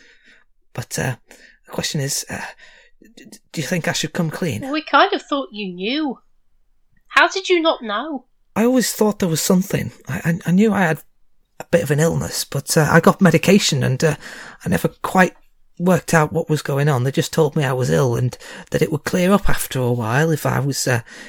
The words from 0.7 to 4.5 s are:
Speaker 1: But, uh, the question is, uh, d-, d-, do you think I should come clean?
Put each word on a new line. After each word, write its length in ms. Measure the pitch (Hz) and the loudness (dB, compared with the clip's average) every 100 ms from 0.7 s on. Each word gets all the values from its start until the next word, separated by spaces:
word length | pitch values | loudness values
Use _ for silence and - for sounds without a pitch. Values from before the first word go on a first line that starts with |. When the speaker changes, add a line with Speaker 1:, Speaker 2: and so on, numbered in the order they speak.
Speaker 1:
But, 260 | - - - | -12 -8 -4
uh, 200 | 135 120 _ - - _ - | -4 -6 _ -20 -20 _ -14
the 60 | |
question 280 | - - 156 | -8 -6 -4
is, 260 | 135 - - | -4 -6 -8
uh, 160 | - - - - - _ _ | -12 -12 -16 -20 -20 _ _
d-, 240 | - - - | -20 -20 -20
d-, 100 | - _ | -20 _
do 100 | - | -10
you 60 | 143 | -4
think 220 | 180 170 | -4 -2
I 40 | |
should 200 | 139 156 | -4 -4
come 160 | - 160 | -4 -4
clean? 320 | - 170 | -4 -6